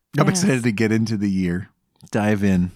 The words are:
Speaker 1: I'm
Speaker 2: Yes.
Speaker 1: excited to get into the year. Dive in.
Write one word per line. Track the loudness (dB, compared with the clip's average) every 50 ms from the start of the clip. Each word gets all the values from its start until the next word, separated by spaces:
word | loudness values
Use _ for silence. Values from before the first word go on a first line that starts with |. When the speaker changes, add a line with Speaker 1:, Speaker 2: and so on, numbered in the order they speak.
| _ _ -2 -2
Speaker 1:
I'm | 0
Speaker 2:
Yes. | 0 0 0 0
Speaker 1:
excited | 0 0 0 0
to | 0 0
get | 0 0 2
into | 2 0 0 0 -2
the | -2 -2 -2
year. | 0 0 0 -2 -2 -4 -6 -10 _ _ _ _ _ _ -14 -6
Dive | -4 -2 0 0 0 0 2
in. | 2 2 2 2 0 -4